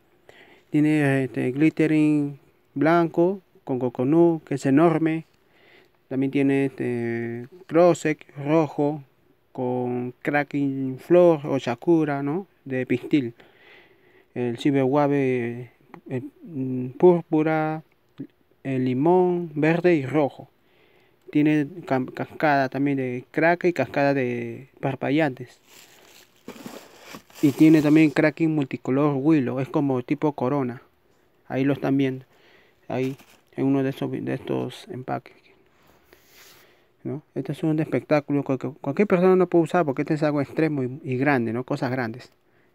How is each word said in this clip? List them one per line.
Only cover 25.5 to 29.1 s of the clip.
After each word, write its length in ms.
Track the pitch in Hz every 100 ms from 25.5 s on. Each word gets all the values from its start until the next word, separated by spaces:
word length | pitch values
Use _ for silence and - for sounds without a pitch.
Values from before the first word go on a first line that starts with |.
| _ _ - - _ - - _ _ - - - - - - - - _ -
Y 120 | 147
tiene 280 | 127 160 156
también 300 | 147 156 156
cracking 420 | 147 156 - 160
multicolor 600 | 151 135 123 - 131 151